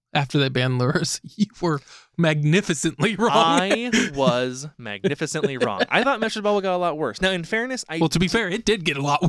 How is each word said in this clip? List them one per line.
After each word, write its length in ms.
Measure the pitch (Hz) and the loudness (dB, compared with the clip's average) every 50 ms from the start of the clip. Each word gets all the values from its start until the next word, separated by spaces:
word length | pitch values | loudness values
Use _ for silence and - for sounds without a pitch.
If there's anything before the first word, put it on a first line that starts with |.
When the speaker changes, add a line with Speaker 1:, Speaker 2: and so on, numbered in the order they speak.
| _ _ | _ _
Speaker 1:
after 280 | - 151 139 - - 147 | -2 -2 -2 0 0 0
they 100 | 139 135 | 0 2
banned 320 | 127 127 127 131 127 123 | 0 0 0 0 0 0
Lurrus, 380 | 123 127 - - 165 - - - | 0 0 0 0 -2 -4 -6 -8
<laughs> 140 | - - - - | -10 -8 -4 -2
you 80 | 202 - - - | -2 -2 -2 -2
were 180 | 175 170 151 139 - - - - - _ _ - | -2 -2 -2 -2 -6 -10 -20 -20 -20 _ _ 0
magnificently 1000 | 170 156 156 147 147 151 160 202 202 - 165 - - 165 - - 151 226 208 | 2 2 2 2 2 4 4 2 2 0 -2 -2 -2 -4 -2 0 -2 -2 0
wrong. 160 | - 226 233 | 2 2 4
Speaker 2:
I 800 | 143 165 165 165 165 175 185 196 - 226 240 247 220 - - 165 143 | 4 4 4 6 4 4 2 2 0 -2 -2 0 0 0 0 0 0
was 520 | 139 135 123 120 123 127 127 127 127 143 151 - - | 2 2 4 4 2 0 -2 -4 -8 -12 -14 -14 -14
magnificently 800 | 120 110 101 98 104 185 143 - 160 143 - 156 143 143 135 123 | -12 -12 -8 -4 -4 -2 -2 -2 -4 -6 -4 -2 -2 -2 -2 -2
wrong. 220 | 123 117 101 - - - | -2 -2 -2 -2 -2 0
I 160 | 135 190 240 | 0 2 2
thought 160 | 269 262 220 | 2 0 0
Mishra's 220 | 226 220 - 220 | -2 -4 -4 -2
Bauble 200 | 202 208 208 202 | -2 0 0 0
got 140 | 190 190 180 | 0 0 -2
a 20 | 180 | 0
lot 200 | 175 170 151 156 | 0 -2 -2 -2
worse. 240 | 156 117 101 - | -4 -4 -2 -2
Now, 80 | 185 190 | -2 0
in 120 | 190 180 165 | 0 -2 -4
fairness, 420 | - 220 220 240 262 262 233 - - | -4 -4 -4 -4 -4 -6 -8 -10 -6
I 120 | 160 165 | -2 0
Speaker 1:
Well, 100 | 165 151 | 0 0
to 100 | - 165 | 2 2
be 80 | 185 170 | 2 2
fair, 220 | - 233 220 175 | 2 0 0 0
it 160 | 180 233 - | -4 -2 0
did 180 | 196 220 202 156 | 0 0 0 0
get 140 | 160 143 139 | -2 -2 -2
a 60 | 139 | 0
lot 180 | 143 143 151 180 | 0 2 2 2